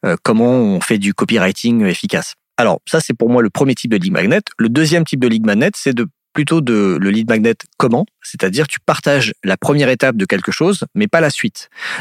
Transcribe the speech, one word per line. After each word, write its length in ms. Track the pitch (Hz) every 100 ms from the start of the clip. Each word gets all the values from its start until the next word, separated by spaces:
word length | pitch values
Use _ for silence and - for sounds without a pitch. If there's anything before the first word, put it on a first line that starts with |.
| -
euh, 80 | 87
comment 300 | - 110 120
on 280 | 127 110 92
fait 180 | - 110
du 140 | 101
copywriting 720 | - 98 117 95 95 120 117 98
efficace. 500 | 87 101 - - - _ -
Alors, 240 | 113 82 -
ça, 140 | 160
c'est 140 | -
pour 160 | 123 117
moi 120 | 123
le 80 | 110
premier 240 | - 135
type 160 | 120 120
de 60 | 107
lead 160 | 92
magnet. 300 | 87 95 185 - -
Le 100 | 113
deuxième 360 | 127 156 170
type 140 | 160 131
de 80 | 123
lead 180 | 113
magnet, 260 | 110 101 170
c'est 180 | - 143
de, 140 | 120 113 - _
plutôt 280 | - 147 165
de, 360 | 127 110 98 80
le 100 | 98
lead 180 | 107 113
magnet 280 | 110 113 110 - -
comment, 280 | 117 120 196 _
c'est-à-dire 460 | - - 95 107 151
tu 100 | -
partages 560 | - 143 - 143 117 -
la 140 | 95 95
première 320 | - 143 135
étape 280 | 127 131 113
de 80 |
quelque 280 | 95 98 95
chose, 320 | - 175 202 -
mais 140 | - 104
pas 120 | 165
la 100 | 156
suite. 400 | - - - - - - -